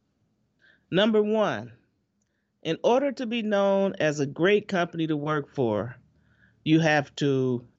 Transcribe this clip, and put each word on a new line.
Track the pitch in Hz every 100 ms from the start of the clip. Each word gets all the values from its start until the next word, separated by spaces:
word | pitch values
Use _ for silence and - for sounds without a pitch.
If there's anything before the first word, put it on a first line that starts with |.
| _ _ _ _ _ _ _ _ -
Number | 170 220 214
one, | 214 220 196 110 117 110 _ _ _ _ _ _ _ _
in | - -
order | 196 254 285
to | 240 240
be | 233
known | 214 202 196 196 196 -
as | 151 147
a | 143
great | 139 180 208 202
company | 185 175 165 160
to | 151
work | 147 151 143
for, | - 120 104 117 - _ _ _ _ _ _
you | 151 160
have | 160 151 143 -
to | 147 135 127 123 123